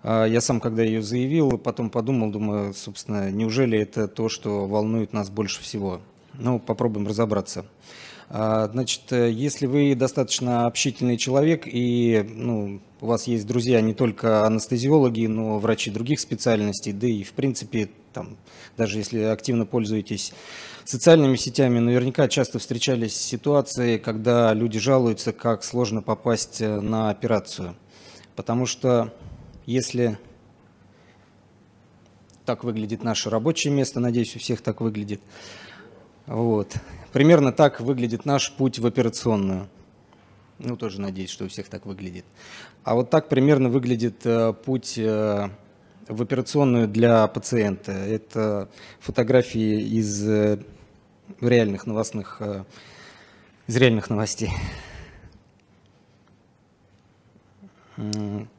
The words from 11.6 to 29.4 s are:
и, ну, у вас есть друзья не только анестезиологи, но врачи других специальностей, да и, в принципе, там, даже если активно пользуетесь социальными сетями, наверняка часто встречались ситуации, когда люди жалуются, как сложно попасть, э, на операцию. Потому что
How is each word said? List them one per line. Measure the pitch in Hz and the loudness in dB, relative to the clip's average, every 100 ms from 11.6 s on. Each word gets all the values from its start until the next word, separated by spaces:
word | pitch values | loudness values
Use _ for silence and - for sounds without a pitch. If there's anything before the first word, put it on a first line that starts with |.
| - | -2
и, | 120 123 120 120 113 104 | -2 0 2 4 2 0
ну, | 110 123 110 101 98 - _ | -6 -4 -2 -4 -10 -16 _
у | 113 | -2
вас | 117 123 | -2 0
есть | 117 104 | -4 -2
друзья | 120 120 117 | -2 4 4
не | 110 | 4
только | 104 123 101 113 110 110 | 2 0 0 2 4 4
анестезиологи, | 110 - 123 131 156 131 113 110 | 2 -2 -2 4 6 4 2 -2
но | 110 110 107 | -2 -2 0
врачи | 110 110 - | 0 0 -2
других | 104 117 147 | -6 -2 -4
специальностей, | - 113 127 110 104 98 - | -4 -2 0 2 0 -4 -8
да | 101 120 | -4 -2
и, | 107 | -2
в | 98 | -6
принципе, | - 135 117 110 117 101 - - | -4 -2 -4 -6 -6 -6 -8 -16
там, | - 101 101 - - - - | -14 -14 -16 -20 -20 -18 -4
даже | 110 107 | -2 -2
если | 101 113 | -4 -2
активно | 110 107 - 117 104 | 0 -2 0 -2 0
пользуетесь | 123 107 110 98 101 - - - - - - - | -2 0 -2 -4 -8 -8 -12 -20 -18 -18 -16 -10
социальными | 131 170 165 139 127 | 2 6 8 6 2
сетями, | - 120 131 120 | -2 0 2 4
наверняка | 117 123 123 127 135 | 4 2 2 2 2
часто | - 123 117 | 2 0 -4
встречались | - 120 - 123 113 - | -6 -4 -2 0 -2 -4
ситуации, | - 120 143 143 - - 123 113 | -6 -4 2 2 2 -2 0 0
когда | - 110 113 120 113 | -2 -2 2 6 6
люди | 107 117 107 | 4 0 0
жалуются, | 113 131 120 107 120 | 4 4 4 0 -4
как | - 120 110 | -2 -2 -2
сложно | - 123 120 110 | -2 -2 -2 -2
попасть, | 98 107 123 110 - - | -2 -2 0 -2 -2 -4
э, | 110 104 | -2 -2
на | 107 110 110 | -2 0 0
операцию. | 104 117 107 - - 90 85 - - - - - - | -2 0 0 -2 -10 -10 -12 -20 -20 -20 -20 -16 -12
Потому | - 117 123 | -4 -2 -2
что | - 131 120 113 - - - | -2 2 2 0 -8 -20 -20